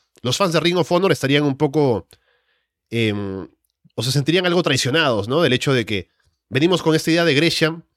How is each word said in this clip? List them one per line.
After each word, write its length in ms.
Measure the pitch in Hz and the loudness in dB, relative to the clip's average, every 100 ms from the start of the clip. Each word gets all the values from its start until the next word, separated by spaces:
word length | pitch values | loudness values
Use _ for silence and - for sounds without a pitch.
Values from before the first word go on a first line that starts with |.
| _ - | _ -10
los 140 | 123 - | -6 -2
fans 160 | 190 | 0
de 60 | 160 | 0
Ring 180 | 165 175 | 0 0
of 140 | 160 | 0
Honor 200 | 175 190 | 0 2
estarían 320 | 135 135 143 | 0 2 0
un 140 | 143 135 | 0 0
poco, 500 | 147 151 139 101 - _ _ _ _ _ _ _ - | 0 2 2 0 -6 _ _ _ _ _ _ _ -8
em, 580 | 117 110 104 98 95 82 _ _ _ _ - | -2 0 -2 -6 -8 -12 _ _ _ _ -8
o 80 | |
se 80 | 127 | -2
sentirían 340 | 143 139 180 180 | -2 0 0 2
algo 160 | 175 | 0
traicionados, 680 | 160 139 123 156 147 110 104 | 0 0 0 0 2 0 -2
¿no? 140 | 151 | 0
Del 120 | 147 | 2
hecho 200 | 123 147 | 0 0
de 120 | 131 107 | -2 -2
que 240 | 101 - _ _ _ - | -6 -8 _ _ _ -6
venimos 340 | 120 170 185 | 0 2 2
con 120 | 165 156 | 0 0
esta 140 | - | 0
idea 140 | 165 170 | 0 2
de 80 | |
Gresham 500 | 139 165 - 160 165 - | 2 2 0 -2 -2 -14